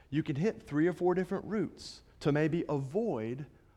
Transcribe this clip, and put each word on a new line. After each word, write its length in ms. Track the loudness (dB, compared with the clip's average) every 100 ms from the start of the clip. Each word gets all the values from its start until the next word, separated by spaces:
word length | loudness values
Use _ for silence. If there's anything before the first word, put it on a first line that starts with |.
| -4
You 120 | -2
can 140 | 0 0
hit 260 | 0 0
three 240 | -2 2 2
or 80 |
four 220 | 4 2 2
different 280 | 0 -4 -2
routes 580 | -2 -2 -4 -16 -18 -20 -4
to 120 | 2
maybe 320 | 4 4 2 0
avoid 800 | -2 -2 -2 -2 -2 -4 -6 -10 -18 -20